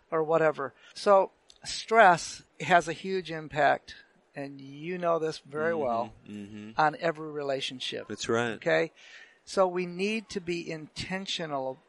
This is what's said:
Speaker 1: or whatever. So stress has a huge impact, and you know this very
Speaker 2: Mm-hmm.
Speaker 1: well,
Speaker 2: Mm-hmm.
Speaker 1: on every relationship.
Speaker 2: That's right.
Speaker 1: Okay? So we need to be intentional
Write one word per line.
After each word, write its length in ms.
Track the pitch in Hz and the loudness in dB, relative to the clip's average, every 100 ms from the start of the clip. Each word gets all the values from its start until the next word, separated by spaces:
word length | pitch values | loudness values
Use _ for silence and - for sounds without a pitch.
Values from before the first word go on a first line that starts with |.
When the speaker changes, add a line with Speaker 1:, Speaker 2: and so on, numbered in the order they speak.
| _ | _
Speaker 1:
or 140 | 160 | -2
whatever. 500 | 156 160 156 143 131 - - - | 2 4 4 2 -6 -10 -20 -2
So 340 | 208 196 185 _ _ _ | 6 6 6 _ _ _
stress 800 | - - - 226 196 165 - - - - | -12 -10 4 8 8 8 0 -14 -18 -10
has 260 | 147 175 165 | 4 4 4
a 60 | |
huge 360 | 156 190 190 160 | -4 -6 -6 -6
impact, 640 | 160 151 147 139 131 - - - _ _ - | -10 -6 2 4 2 -4 -20 -20 _ _ -12
and 240 | 139 139 | -12 -12
you 380 | 135 143 160 180 | -16 -12 -8 -2
know 220 | 170 165 | 0 0
this 180 | 160 151 | 0 -6
very 360 | 139 143 160 | -8 -4 -2
Speaker 2:
Mm-hmm. 100 | 165 | 0
Speaker 1:
well, 300 | 131 117 117 - - | 0 -2 -4 -10 -14
Speaker 2:
Mm-hmm. 420 | 104 101 107 107 117 | -12 -12 -12 -4 2
Speaker 1:
on 220 | 156 156 | 2 2
every 300 | 165 156 156 | -2 -4 -8
relationship. 800 | 147 139 135 - 127 - 120 104 | -6 -2 -2 -4 -8 -8 -8 -8
Speaker 2:
That's 200 | - - | -6 0
right. 260 | 117 117 | 0 0
Speaker 1:
Okay? 380 | 107 165 - - - - - - _ - | -2 0 0 0 -6 -20 -20 -20 _ -4
So 220 | 202 185 | 0 2
we 180 | 180 180 | 0 -4
need 420 | 175 202 220 202 | -4 -4 -4 -6
to 120 | 202 | -8
be 300 | 170 170 - | -6 -6 -6
intentional 1040 | 160 151 - - 190 196 - 160 143 131 135 | -10 -10 -12 -8 -6 -6 -6 -4 -4 -6 -8